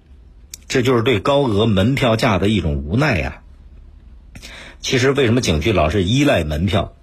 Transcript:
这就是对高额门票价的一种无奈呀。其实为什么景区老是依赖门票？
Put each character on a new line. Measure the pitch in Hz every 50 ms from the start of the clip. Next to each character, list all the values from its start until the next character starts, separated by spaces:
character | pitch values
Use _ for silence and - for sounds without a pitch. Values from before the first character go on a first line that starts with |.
| _ - - - - - - - - - - - - -
这 | - 135
就 | 117 127 131
是 | 117 110
对 | 135 127 95
高 | - 143 139 143
额 | 143 123 101 98 110
门 | 117 104 95 95 120 139
票 | 120 135 120 110
价 | - - 120 101 87
的 | 95
一 | 104 110 98
种 | 85 80 71
无 | 71 67 78 90
奈 | 127 151 151 117 82
呀。 | 69 67 - - - - - - - - - - - - - - - - - - - - - - - - - - - - - -
其 | - - 135
实 | 127 120 135
为 | 139 139 135
什 | 107 117
么 | 127
景 | 110 - 85 78
区 | 76 113
老 | 110 - 78 76
是 | - 104 90
依 | 87 117 139 147
赖 | 147 127 92 82
门 | 76 76 76 87
票？ | 101 101 95 - - - -